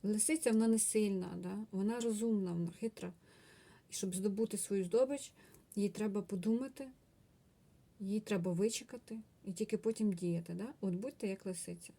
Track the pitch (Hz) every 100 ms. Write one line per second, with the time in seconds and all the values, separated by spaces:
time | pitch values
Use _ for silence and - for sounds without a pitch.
0 | 196 214 - 311 - 220 226 226 - 220
1 | 208 196 180 175 180 196 220 190 202 240
2 | 233 214 226 214 185 170 170 - 226 -
3 | 180 175 - - - - - - _ -
4 | 190 185 202 196 226 202 - 196 185 220
5 | 262 285 - - - - - - 202 196
6 | 214 202 - 196 196 233 262 - 269 262
7 | _ _ _ _ _ _ _ - - _
8 | 190 208 214 202 180 170 208 226 - 247
9 | - 226 214 _ 190 175 214 208 220 226
10 | 214 180 180 170 170 175 220 294 196 180
11 | 240 - 208 196 196 180 - 170 -